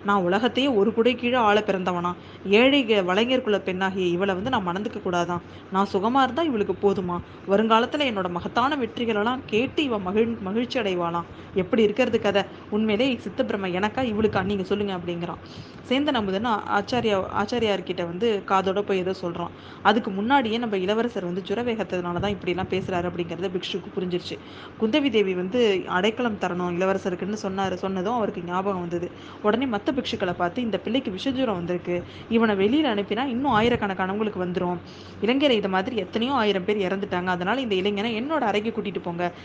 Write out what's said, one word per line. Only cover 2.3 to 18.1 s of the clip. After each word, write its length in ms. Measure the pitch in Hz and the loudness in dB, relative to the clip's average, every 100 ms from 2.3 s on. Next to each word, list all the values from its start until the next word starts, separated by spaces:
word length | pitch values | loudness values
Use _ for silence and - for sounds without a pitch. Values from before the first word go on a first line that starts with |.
| - 190 | -10 2
ஏழை 400 | 202 262 285 226 | 6 6 4 4
க-, 160 | 208 | 2
வலைஞர் 400 | 180 190 240 262 | 4 2 2 2
குல 160 | 214 196 | 2 0
பெண்ணாகிய 480 | 190 185 190 190 180 | 0 -2 -2 0 0
இவளை 280 | 175 202 | 2 0
வந்து 160 | 185 226 | 0 0
நான் 160 | 247 180 | 0 0
மணந்துக்க 320 | 180 214 214 | -2 -4 -4
கூடாதான்? 360 | 190 175 170 175 - - - | -2 0 0 -2 -6 -18 -2
நான் 140 | 190 196 | 0 2
சுகமா 300 | 196 208 269 | 2 2 4
இருந்தா 200 | 262 247 | 2 2
இவளுக்கு 480 | 330 226 185 180 202 | 0 0 0 2 2
போதுமா? 300 | 190 180 175 - - - | 2 -2 -6 -8 -14 2
வருங்காலத்துல 640 | 202 220 226 240 294 277 | 2 6 4 4 0 0
என்னோட 180 | 202 180 | 0 -2
மகத்தான 460 | 175 185 233 254 302 | -4 -2 0 2 0
வெற்றிகளெல்லாம் 640 | 226 - 226 208 214 262 - | -4 -2 0 2 2 0 0
கேட்டு 360 | 214 262 - | 0 0 0
இவ 160 | 285 214 | 0 -2
மகிழ்-, 400 | 185 208 226 233 | 0 2 2 0
மகிழ்ச்சி 400 | 185 214 240 262 | -2 -2 -2 -2
அடைவாளாம். 440 | 196 180 170 170 170 - - | 0 0 0 -2 -6 -14 -4
எப்படி 280 | 190 180 226 | -2 2 4
இருக்கிறது 380 | 214 208 240 226 | 4 4 2 2
கதை? 220 | 208 196 190 - - | 2 2 0 -8 -4
உண்மையிலே 480 | 208 220 202 269 233 208 | 0 2 2 2 0 -4
சித்தப்பிரமை 460 | 185 214 220 190 | -4 -2 0 -2
எனக்கா 300 | 175 208 214 | 0 0 0
இவளுக்கா? 380 | 254 208 220 202 | -2 2 2 2
நீங்க 200 | 185 202 | 0 -2
சொல்லுங்க" 340 | 185 196 208 185 | -2 -2 -2 -4
அப்படிங்கிறான். 400 | 170 170 170 - - - - - - | -4 -6 -6 -10 -14 -16 -16 -16 -2
சேந்தன் 240 | 254 302 | 0 2
அமுதன் 320 | 254 202 190 | 0 0 0
ஆ-, 360 | 240 214 - 202 | 0 0 0 -2
ஆச்சாரியா, 440 | 202 247 226 196 - - | 0 0 2 2 0 -2
ஆச்சாரியார்கிட்ட 580 | 208 247 220 190 180 180 | 0 0 2 0 -2 -4
வந்து 460 | 170 | -4